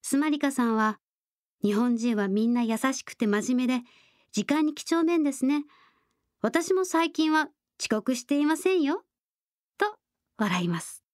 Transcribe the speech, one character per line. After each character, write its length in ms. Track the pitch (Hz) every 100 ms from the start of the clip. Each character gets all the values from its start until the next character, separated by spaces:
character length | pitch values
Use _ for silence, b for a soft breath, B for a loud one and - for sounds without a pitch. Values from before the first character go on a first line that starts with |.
ス 140 | - 277
マ 120 | 302
リ 100 | 294
カ 140 | 285
さ 160 | 277 233
ん 80 | 220
は、 240 | 214 208 _ _ _ _ _ _
日 100 | 202
本 220 | 208 247 233
人 200 | 240 214
は 120 | 196
み 180 | 202 226
ん 80 |
な 80 | 240
優 140 | 226 226
し 280 | 262 262
く 100 | -
て 120 | - 220
真 300 | 208 220 247
面 100 | 247
目 140 | 254
で、 40 | 240 B B B B
時 140 | -
間 200 | 208 294
に 120 | 302 302
几 80 |
帳 180 | - 330
面 220 | 330 349
で 80 | 285
す 140 | 269 262
ね。 180 | 294 294 b b b b b b _
私 320 | 220 320 330
も 100 | 381
最 260 | 370 330 330
近 220 | 330 311
は 160 | 311 311 _ _ _
遅 80 | -
刻 260 | 220 220
し 100 | 247
て 140 | - 285
い 80 | 294
ま 100 | 320
せ 180 | 370
ん 80 | 381
よ。 200 | 277 349 _ _ _ _ _ _ _ _
と、 180 | 415 427 _ _ _ -
笑 300 | 208 180 175
い 20 |
ま 100 | 170
す。 220 | - - _